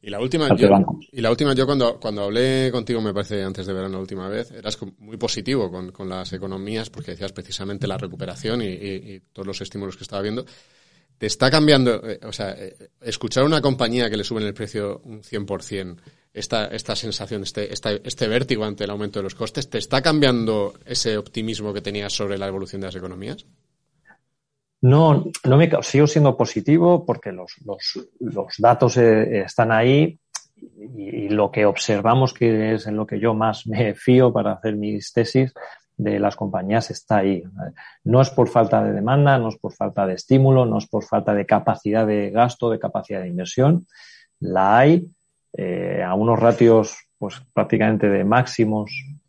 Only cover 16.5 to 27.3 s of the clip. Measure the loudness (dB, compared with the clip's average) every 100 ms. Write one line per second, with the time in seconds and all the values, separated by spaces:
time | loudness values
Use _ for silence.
16.5 | -4 -4 -8 -6 -6 -6 -8 -8 -8 -8
17.5 | -8 -8 -6 -4 -6 -6 -6 -2 0 0
18.5 | -2 -4 -6 -6 -6 -6 -6 -8 -8 -8
19.5 | -8 -6 -8 -2 0 2 4 4 2 0
20.5 | -2 -4 -8 -8 -4 -2 -4 -6 -8 -6
21.5 | -6 -6 -6 -6 -8 -6 -6 -4 -4 -6
22.5 | -6 -8 -10 -10 -10 -12 -12 -12 -14 -18
23.5 | _ _ _ _ _ _ _ _ _ _
24.5 | _ _ _ 6 6 6 4 0 -4 4
25.5 | 6 6 2 0 2 4 6 4 2 -2
26.5 | -2 2 4 6 4 0 -6 -6